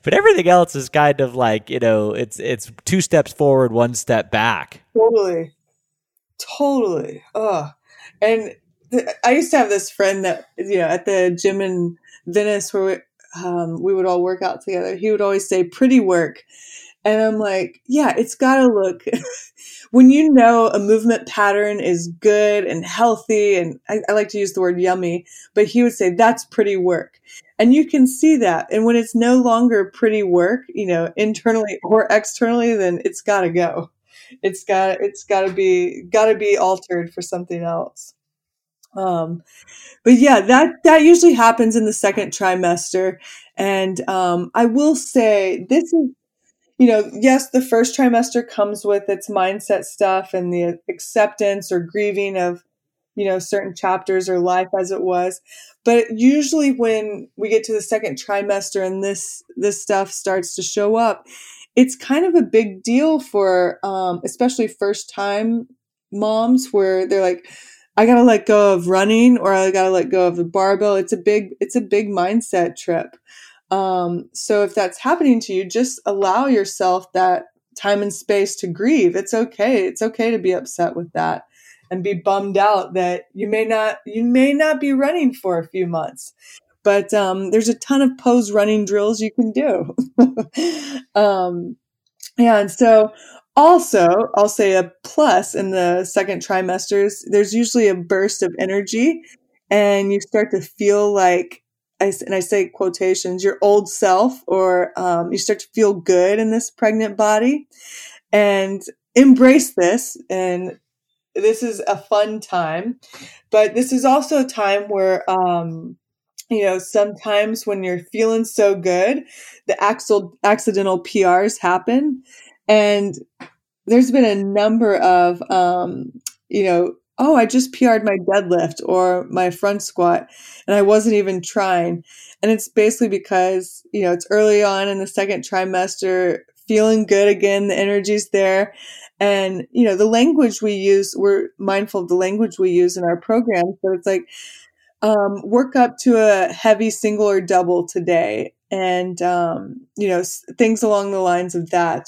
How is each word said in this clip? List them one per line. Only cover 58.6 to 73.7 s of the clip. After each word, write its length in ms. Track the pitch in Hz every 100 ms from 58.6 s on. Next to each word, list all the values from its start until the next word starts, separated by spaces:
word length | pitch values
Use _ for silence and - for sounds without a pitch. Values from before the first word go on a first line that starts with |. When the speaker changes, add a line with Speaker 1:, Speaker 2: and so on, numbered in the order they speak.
| 196 196
Speaker 2:
and 200 | 190 190
this, 380 | 196 190 - - - -
this 260 | 202 202
stuff 280 | - 196 196
starts 440 | - 202 190 175 -
to 60 |
show 340 | 185 208 202 226
up, 300 | 226 - _ - - - -
it's 220 | - 254 -
kind 300 | - 285 359
of 80 |
a 80 | 330
big 400 | 208 220 220 185
deal 360 | 233 247 311 311
for, 600 | - 208 190 180 175 -
um, 380 | 196 190 185 175
especially 440 | 185 - 247 254 220
first 420 | - 202 214 -
time 520 | - 202 202 226 233 247 _ _ _ _
moms 560 | 202 214 220 233 254 254
where 380 | 202 190 185 190
they're 140 | 196
like, 260 | 185 175 - - - - _ -
"I 80 |
gotta 180 | 226 240
let 220 | 240 214
go 300 | - 208 202
of 140 | 190 175
running," 500 | 190 202 226 247 240
or, 160 | 190
"I 160 | 190 190
gotta 180 | 190 185
let 220 | 185 -
go 160 | 185 175
of 100 | 175
the 80 |
barbell." 520 | 170 190 190 196 208 196
It's 180 | 190
a 20 | 196
big, 380 | 208 208 190 -
it's 140 | -
a 60 | 247
big 280 | 202 208 208
mindset 640 | 190 175 226 - 185 170 -
trip. 400 | - 165 - _ _ - - _ -